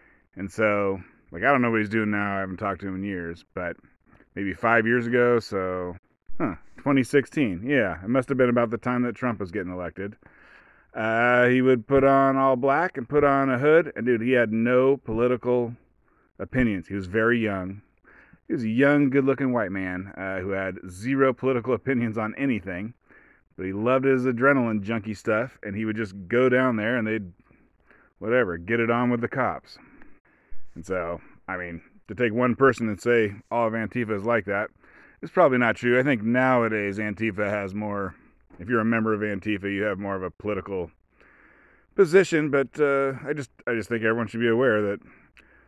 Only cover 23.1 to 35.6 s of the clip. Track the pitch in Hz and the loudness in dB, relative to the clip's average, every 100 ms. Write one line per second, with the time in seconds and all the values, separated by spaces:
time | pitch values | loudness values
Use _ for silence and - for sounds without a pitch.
23.1 | - _ _ _ - 92 98 117 131 135 | -20 _ _ _ -10 -8 -4 0 2 2
24.1 | 131 131 117 139 139 117 107 98 113 107 | 2 0 2 4 4 2 -2 -2 -6 -6
25.1 | 104 113 107 127 - 104 101 110 107 104 | -6 -2 -2 -2 -10 -10 -6 -6 -4 -6
26.1 | 98 87 120 127 127 131 110 107 123 110 | -10 -2 2 4 2 2 0 -2 -2 -2
27.1 | 110 90 - _ _ _ _ _ _ _ | -4 -6 -16 _ _ _ _ _ _ _
28.1 | - 101 123 101 85 87 117 113 120 123 | -10 0 2 2 -2 -2 0 2 2 2
29.1 | 120 117 135 110 78 - - - - - | 0 -2 -2 -2 -4 -12 -20 -20 -20 -20
30.1 | - _ _ - - - - 92 92 85 | -20 _ _ -6 -6 -6 -10 -6 -4 -4
31.1 | 85 - - - 92 87 85 - _ - | -8 -12 -18 -10 -8 -8 -12 -16 _ -10
32.1 | 101 117 113 123 110 135 117 113 98 120 | -2 0 2 0 4 4 4 -2 -2 2
33.1 | 120 107 98 - 117 113 113 107 123 107 | 2 2 -4 -6 -2 -2 -2 -6 -4 -4
34.1 | 104 110 117 98 101 - _ _ - - | -4 0 -2 0 -4 -4 _ _ -20 -20
35.1 | - 165 185 156 127 | -18 -4 4 4 4